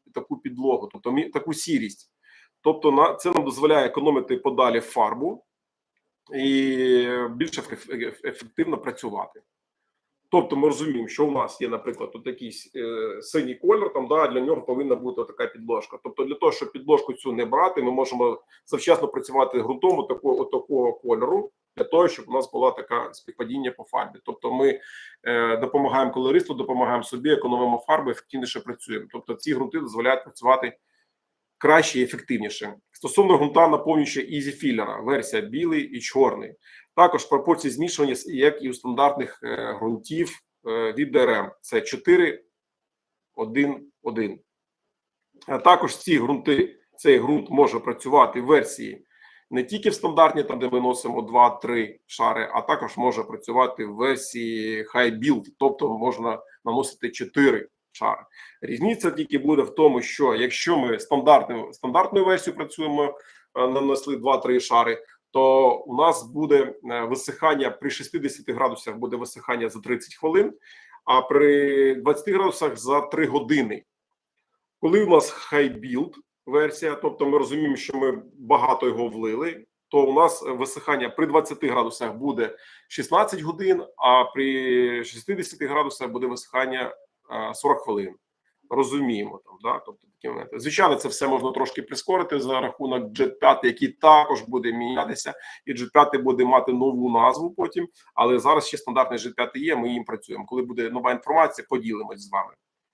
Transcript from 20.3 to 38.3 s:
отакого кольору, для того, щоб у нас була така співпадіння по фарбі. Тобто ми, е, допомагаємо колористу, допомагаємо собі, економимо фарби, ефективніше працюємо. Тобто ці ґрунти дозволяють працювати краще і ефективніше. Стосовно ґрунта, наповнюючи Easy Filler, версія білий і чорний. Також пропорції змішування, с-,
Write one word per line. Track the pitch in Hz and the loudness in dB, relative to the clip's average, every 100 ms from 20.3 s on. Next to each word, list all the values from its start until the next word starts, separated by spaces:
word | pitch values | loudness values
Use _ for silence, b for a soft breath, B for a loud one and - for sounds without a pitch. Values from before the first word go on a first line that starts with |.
| 127 | 0
отакого | 135 127 - 135 123 | -2 -4 -2 0 0
кольору, | 113 123 113 127 190 208 _ _ - | -2 -2 0 0 0 -2 _ _ -2
для | |
того, | - 165 175 | 2 4 4
щоб | 170 110 | 2 -4
у | |
нас | 127 123 | -4 -4
була | 123 127 | 0 0
така | 127 - 120 120 | 0 -4 -4 -4
співпадіння | - - - 117 135 127 | -10 -16 -10 -8 -6 -6
по | 123 | -8
фарбі. | 117 113 104 - | -8 -6 -6 -10
Тобто | - - 120 | -14 -10 -6
ми, | 127 135 - B B B B | 0 2 0 B B B B
е, | 117 120 117 113 | -4 0 0 0
допомагаємо | 127 143 139 131 131 | 0 0 0 0 0
колористу, | 131 131 160 170 | 0 2 2 0
допомагаємо | 131 135 127 120 123 | -4 -4 -2 0 0
собі, | 113 127 143 | -4 -6 0
економимо | 143 123 123 123 120 - | 0 2 0 0 -2 0
фарби, | 156 135 | 0 0
ефективніше | 113 - 135 123 120 | -6 -8 -10 -8 -10
працюємо. | 120 120 - 107 107 | -12 -14 -10 -10 -10
Тобто | 117 - | -14 -12
ці | 113 151 | -8 -4
ґрунти | 131 131 165 | -4 -4 -6
дозволяють | 135 110 120 131 | -6 -2 0 0
працювати | - - 120 131 123 - _ _ _ _ _ _ _ - | -2 -2 2 2 0 -10 _ _ _ _ _ _ _ 0
краще | 143 156 160 135 | 4 6 4 0
і | |
ефективніше. | 123 123 - 120 104 - 104 104 _ | -2 -4 -6 -6 -6 -10 -12 -14 _
Стосовно | - 135 - 196 151 | -12 -2 2 4 4
ґрунта, | 147 160 165 | 4 6 6
наповнюючи | 151 156 156 143 139 | 4 0 0 0 -2
Easy | 127 147 139 139 | -6 -6 -8 -6
Filler, | 143 113 107 107 | -2 -2 -4 -6
версія | 110 143 - 113 | -2 -2 -2 -4
білий | 104 131 165 156 | -4 -4 -2 -2
і | 135 127 | -4 -8
чорний. | - 135 131 107 107 - b b b - | -4 2 4 2 -8 -18 b b b 4
Також | 175 151 | 6 4
пропорції | - 139 139 160 143 | 0 0 2 0 0
змішування, | 123 170 - 143 | -4 -4 -2 -2
с-, | 123 - | -2 -6